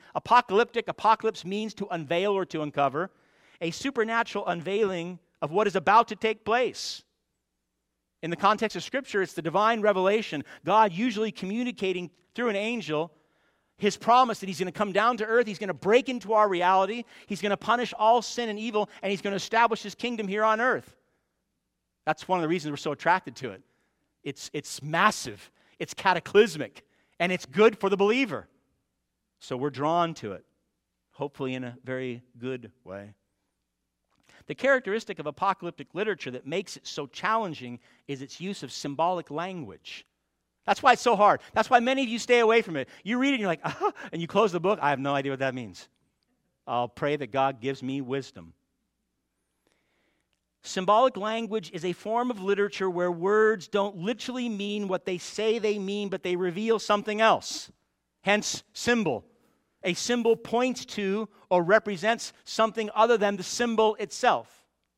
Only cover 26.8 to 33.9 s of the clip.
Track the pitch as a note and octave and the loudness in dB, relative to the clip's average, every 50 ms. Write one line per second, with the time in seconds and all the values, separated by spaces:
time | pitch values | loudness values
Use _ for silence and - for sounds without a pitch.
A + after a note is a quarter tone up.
26.8 | - _ _ _ _ _ _ - E3+ F3+ F3+ E3+ - - B2+ F#3 G#3+ A3+ G#3 - | -20 _ _ _ _ _ _ -4 -2 -2 -2 -4 -6 -2 4 6 6 6 6 4
27.8 | G3+ F#3+ G3+ F#3 G3 G#3 A#3+ C4 C4+ G3+ C#3 G#2 F2+ - _ _ _ _ _ _ | 0 0 2 2 2 2 2 2 0 -2 -4 -8 -10 -12 _ _ _ _ _ _
28.8 | _ _ _ _ _ _ _ _ _ _ _ _ - - C3 B2 C#3 D3 B2+ B2 | _ _ _ _ _ _ _ _ _ _ _ _ -12 -8 -6 -4 -4 -4 -4 -2
29.8 | D3 D#3 E3+ F3 E3+ E3 D#3 - B2 G#2 F#2 D#2+ - _ _ _ _ _ _ _ | 0 0 2 2 2 0 -2 -6 -10 -10 -10 -12 -14 _ _ _ _ _ _ _
30.8 | _ _ _ _ _ _ _ - C#3+ C#3+ - - C#3 C3 B2+ B2+ B2+ A#2+ A#2+ B2 | _ _ _ _ _ _ _ -10 -10 -8 -8 -8 -8 -6 -6 -6 -8 -10 -14 -14
31.8 | - B2+ B2+ B2+ C3 B2+ A#2+ B2 B2+ _ _ A#2 A#2+ C3 C3 B2 A2+ G2+ _ _ | -10 -8 -8 -6 -6 -8 -10 -10 -14 _ _ -12 -10 -8 -8 -8 -10 -16 _ _
32.8 | - F2+ F#2+ G2+ G2+ G#2+ G#2 _ _ _ _ _ _ _ _ _ _ _ _ _ | -16 -14 -14 -14 -14 -16 -20 _ _ _ _ _ _ _ _ _ _ _ _ _
33.8 | _ _ | _ _